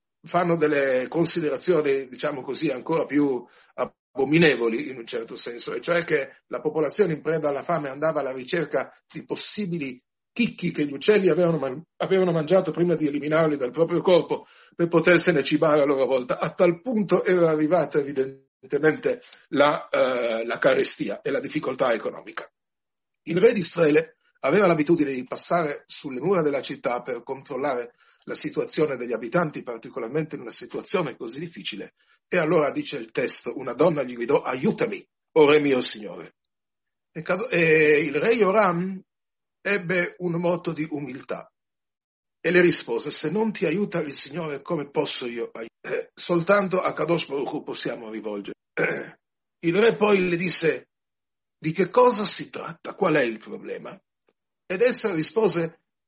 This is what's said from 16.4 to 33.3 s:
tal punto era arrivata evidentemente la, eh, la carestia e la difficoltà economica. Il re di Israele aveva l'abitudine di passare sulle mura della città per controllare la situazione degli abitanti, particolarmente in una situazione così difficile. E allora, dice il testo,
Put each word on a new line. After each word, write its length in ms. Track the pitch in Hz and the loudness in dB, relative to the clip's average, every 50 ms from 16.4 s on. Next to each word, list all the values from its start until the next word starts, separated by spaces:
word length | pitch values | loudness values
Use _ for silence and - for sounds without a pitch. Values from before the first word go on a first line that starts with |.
| - 156 | -2 -4
tal 300 | - - 185 175 170 170 | 2 4 4 4 4 0
punto 440 | - 254 233 214 196 - 180 190 - | -4 -2 -2 0 2 2 2 2 4
era 260 | 202 185 180 170 160 | 2 4 4 4 4
arrivata 480 | 156 151 156 147 175 175 147 139 - 151 | 4 2 2 2 4 2 2 2 0 -2
evidentemente 1200 | 135 139 143 131 131 135 135 - _ _ _ _ - - 147 139 147 156 147 - - 135 123 - - - - - _ _ | -2 0 -2 -2 -2 -4 -6 -14 _ _ _ _ -8 -4 -2 2 2 2 2 2 -2 -2 -2 -2 -8 -18 -20 -20 _ _
la, 400 | - 131 147 147 156 - - - | 2 4 4 4 2 0 -4 -2
eh, 560 | - 135 135 127 127 120 120 117 110 113 117 | 0 2 2 2 2 0 -2 -2 -2 -4 -4
la 140 | 117 120 - | -4 -4 2
carestia 600 | - 139 131 - 120 - - - 143 101 104 - | 2 4 4 4 2 0 -2 -4 -4 -6 -6 -6
e 100 | - 113 | -4 -4
la 100 | 139 127 | -4 -4
difficoltà 520 | 127 139 147 151 143 135 131 131 139 123 | -6 -6 -6 -6 -6 -6 -4 -2 0 0
economica. 580 | 117 - - 123 - - - 110 113 - - - _ _ _ _ _ _ _ _ _ _ _ _ _ _ _ | 0 -2 -4 -8 -10 -10 -16 -14 -14 -14 -14 -14 _ _ _ _ _ _ _ _ _ _ _ _ _ _ _
Il 140 | 151 165 185 | -4 2 4
re 140 | 196 247 | 4 4
di 80 | 247 202 | 4 4
Israele 560 | 170 - - 170 165 147 147 156 160 - _ _ _ _ _ _ | -2 -2 0 2 2 4 4 2 2 0 _ _ _ _ _ _
aveva 260 | - 135 147 208 202 | -2 2 4 4 4
l'abitudine 460 | 175 170 151 147 156 170 147 147 139 | 4 4 2 2 2 2 2 2 -2
di 120 | 135 127 127 | -2 -6 -6
passare 600 | - 131 - - - 175 175 160 147 143 - - | -8 -10 -10 -4 -2 -2 0 0 -2 -6 -10 -12
sulle 340 | _ - - - 143 127 123 | _ -14 -12 -10 -10 -8 -4
mura 220 | 139 185 202 175 | -2 0 0 2
della 200 | 156 147 139 131 | 2 0 -2 -2
città 400 | 123 - 139 - - 135 120 123 | -6 -6 -10 -6 -4 -4 -4 -4
per 200 | 120 131 123 117 | -4 -6 -8 -8
controllare 720 | 117 - 131 135 - - 139 127 135 147 131 123 120 117 _ _ _ _ _ _ _ | -8 -10 -12 -12 -10 -10 -8 -4 -2 -2 -2 -4 -6 -8 _ _ _ _ _ _ _
la 100 | - 120 | -10 -10
situazione 640 | - - - - 156 127 - - 165 151 143 135 | -8 -8 -4 -4 -4 -4 -4 0 0 0 0 0
degli 160 | 120 123 120 | -6 -4 -6
abitanti, 500 | 117 110 120 110 110 127 170 151 - - | -4 -6 -6 -2 0 0 0 0 -4 -8
particolarmente 720 | 110 127 117 113 - 120 - 131 120 113 139 156 160 156 - | -10 -10 -12 -12 -14 -12 -10 -8 -8 -4 -4 -4 -4 -4 -8
in 60 | 101 | -12
una 80 | 123 113 | -12 -12
situazione 680 | - - 123 - - 120 - - - 185 165 131 110 | -12 -12 -12 -10 -10 -10 -8 -4 -2 -2 -2 -4 -8
così 220 | - 131 113 123 143 | -10 -12 -12 -10 -12
difficile. 540 | 175 165 - 107 - - - 95 92 - _ _ _ _ _ _ _ _ | -12 -12 -14 -12 -12 -10 -10 -10 -14 -16 _ _ _ _ _ _ _ _
E 80 | - 180 | -2 0
allora, 320 | 160 156 180 156 147 135 | 2 4 4 2 2 2
dice 260 | 123 151 147 - 151 | -2 -4 -6 -6 -8
il 140 | 131 113 113 | -10 -10 -6
testo, 480 | _ 143 127 120 | _ -4 -2 -2